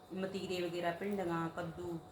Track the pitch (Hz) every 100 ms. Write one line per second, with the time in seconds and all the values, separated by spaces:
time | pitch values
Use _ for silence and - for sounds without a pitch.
0 | - 185 190 190 180 180 175 175 175 170
1 | 202 196 170 165 165 180 170 165 175 165
2 | -